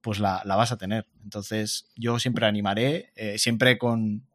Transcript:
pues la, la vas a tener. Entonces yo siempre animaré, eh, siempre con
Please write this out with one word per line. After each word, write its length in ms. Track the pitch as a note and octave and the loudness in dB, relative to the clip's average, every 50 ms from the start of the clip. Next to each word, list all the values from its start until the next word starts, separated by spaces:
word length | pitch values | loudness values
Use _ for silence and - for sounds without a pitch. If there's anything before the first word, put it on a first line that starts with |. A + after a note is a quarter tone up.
pues 180 | - A2+ G#2 G2 | -2 -2 0 2
la, 220 | G#2 G2 F#2 F#2 - | 2 0 0 -2 -2
la 100 | G2 F#2+ | 0 4
vas 160 | G2+ A#2+ A2+ | 4 4 2
a 60 | B2 | 0
tener. 280 | G#2 F#2+ F#2+ G#2+ A2+ - _ _ _ G#2+ | -6 -4 -4 -4 -4 -6 _ _ _ -20
Entonces 680 | G2+ - G#2+ G2+ - A2 G#2+ G#2+ G#2 - - _ _ _ | -12 -12 -10 -8 -6 -4 -4 -4 -4 -6 -10 _ _ _
yo 220 | - A2+ A#2 A#2 | -6 -2 -2 0
siempre 300 | A#2 - B2+ A2 A2+ A2+ | 0 0 -2 0 2 2
animaré, 640 | G#2+ G#2 G#2 G2+ G2 G2+ A2 B2 C#3 D#3 F#3 - _ _ | 2 2 2 0 0 0 2 2 0 0 -2 -6 _ _
eh, 220 | - A2 G#2 G2+ | -10 -8 -8 -2
siempre 400 | A2 - A#2+ A#2 G#2+ B2+ B2+ B2 | 0 0 0 2 4 4 4 4
con 480 | A#2+ B2 A#2+ A#2 A2+ A2 G#2+ G#2 G#2+ - _ | 4 2 0 0 0 0 -2 -2 -4 -8 _